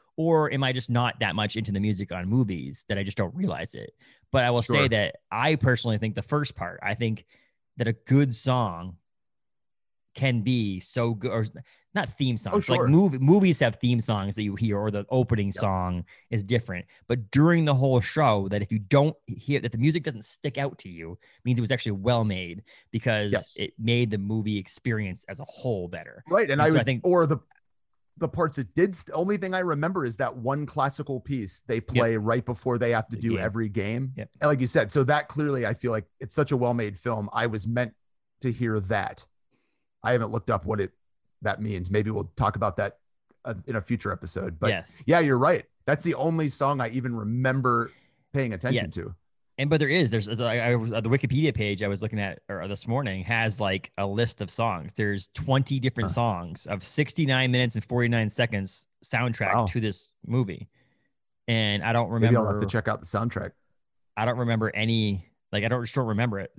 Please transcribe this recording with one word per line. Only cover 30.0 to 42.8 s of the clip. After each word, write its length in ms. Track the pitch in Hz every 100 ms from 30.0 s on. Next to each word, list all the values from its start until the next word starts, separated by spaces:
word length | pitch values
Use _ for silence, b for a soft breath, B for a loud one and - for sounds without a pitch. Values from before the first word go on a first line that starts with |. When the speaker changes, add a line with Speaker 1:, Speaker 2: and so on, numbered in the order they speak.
Speaker 2:
is 120 | 135 113
that 200 | 127 123
one 300 | 117 143 143
classical 540 | 147 139 143 143 131
piece 400 | - 135 98 - -
they 80 | 113
Speaker 1:
Yep. 100 | -
Speaker 2:
play 300 | 123 117 110
right 280 | 107 120
before 320 | 117 117 127 120
they 120 | 120
have 160 | 113 113
to 60 | 117
Speaker 1:
The 60 |
Speaker 2:
do 80 | 117
Speaker 1:
game. 40 | 110
Speaker 2:
every 300 | 107 107 110
game. 460 | 104 101 117 135 131
Speaker 1:
Yep. 140 | 107 -
Speaker 2:
And 80 | 147
like 100 | 139
you 60 | 127
said, 240 | 160 107
so 140 | 151
that 240 | 131 147 -
clearly, 360 | 147 147 131
I 100 | 110
feel 180 | - 123
like 140 | 110 - -
it's 160 | -
such 160 | - 143
a 60 | 135
well-made 420 | 120 120 107 98
film. 300 | 123 110 101
I 140 | 113 117
was 220 | 107 104
meant 260 | 117 120 - _ _ _ _
to 100 | 131
hear 300 | 113 120 110
that. 440 | 95 104 92 - - _ _ _ _ _ _ _
I 100 | 113
haven't 180 | 123 110
looked 200 | 110 -
up 140 | 101
what 160 | 92 107
it, 120 | 95 _ _ _ _ _
that 180 | 104 98
means. 300 | 107 98 87
Maybe 200 | 107 107
we'll 200 | 107 92 -
talk 200 | 101 101
about 200 | 104
that, 220 | 92